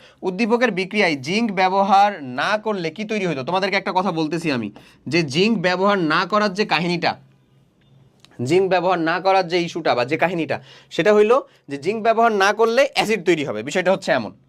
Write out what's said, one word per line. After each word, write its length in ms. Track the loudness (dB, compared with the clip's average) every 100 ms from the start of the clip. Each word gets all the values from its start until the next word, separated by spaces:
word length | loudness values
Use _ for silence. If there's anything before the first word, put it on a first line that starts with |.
| -18 _
উদ্দীপকের 500 | -6 -2 0 2 2
বিক্রিয়ায় 440 | 0 -2 0 0 0 -2
জিঙ্ক 200 | -2 -2
ব্যবহার 720 | 0 0 2 4 4 4 0
না 280 | -8 -4 -2 -2 -2
করলে 240 | -4 -4
কি 140 | -6 -6
তৈরি 140 | -4 -2
হতো? 160 | -4
তোমাদেরকে 340 | -2 -2 0 -2
একটা 100 | -2 -2
কথা 160 | 0
বলতেছি 360 | -2 -2 -2 -2
আমি, 200 | -2 -4 -10 -20 _ -4
যে 120 | -2
জিঙ্ক 300 | 0 2 2 2
ব্যবহার 380 | 0 0 2 2
না 220 | 2 0 0
করার 200 | 0 0
যে 120 | -2 -2
কাহিনীটা, 460 | -2 -2 -2 -2 -4 _ _ _ _ _ _ _ _ _ _ -16 -8
জিঙ্ক 220 | 0 2 2
ব্যবহার 300 | 2 2 0
না 160 | 0 0
করার 260 | 2 2 2
যে 100 | -2 -2
ইস্যুটা 260 | -2 0 0
বা 60 | 0
যে 120 | 0
কাহিনীটা, 400 | 0 0 -4 -6 -10 -20 -8 0
সেটা 160 | 4
হইলো 340 | 4 4 2 -2 _ -12
যে 60 | -8
জিঙ্ক 220 | -6 -2
ব্যবহার 280 | 0 2 2
না 180 | 2 2
করলে 280 | 2 2 2 0 0
অ্যাসিড 260 | -2 0 2
তৈরি 180 | 0 0
হবে। 140 | -6
বিষয়টা 280 | -4 -2 0
হচ্ছে 180 | 0 0
এমন, 200 | -2 -2 -12